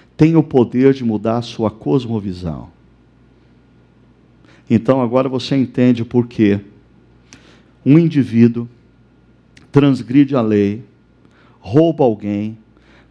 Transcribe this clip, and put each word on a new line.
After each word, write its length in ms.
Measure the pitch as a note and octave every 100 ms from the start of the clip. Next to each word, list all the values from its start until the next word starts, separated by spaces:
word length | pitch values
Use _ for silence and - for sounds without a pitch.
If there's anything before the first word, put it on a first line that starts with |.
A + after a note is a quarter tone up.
| _ -
tem 200 | D#3 E3
o 80 |
poder 500 | D3+ C3+ G2+ A#2+ C3+
de 100 | C3+
mudar 360 | A#2 G#2 A2 A#2
a 20 |
sua 280 | A#2 - G#2+
cosmovisão. 1000 | - D3 C#3+ A#2+ A2+ G2 F2+ F2 C2+ A#1+ _ _ _ _ _ _ _ _ _ _ _ _ _ _ _ _ _ _ _ -
Então 320 | A2+ - C3+
agora 280 | A#2 B2+ C3
você 260 | B2+ - C#3
entende 480 | B2 - B2 A#2
por 240 | A2+ B2 A#2+
que 340 | - G#2+ G2+ - - _ _ _ _ _ - _ _ _ _ C3
um 140 | D#3
indivíduo 680 | E3 C#3+ A2+ A#2 A#2 A#2 A#2 _ _ _ _ _ _ _ _ _ _
transgride 640 | C#3+ C#3+ B2+ A2 C3+ C3+ C#3
a 60 |
lei, 400 | A2 G#2 G2+ A2 - _ _ _ _ _ _ _
rouba 440 | F2 C3 E3 D#3
alguém, 540 | C3 G#2 G2+ G#2 G#2+ A2 _ _ _ _ _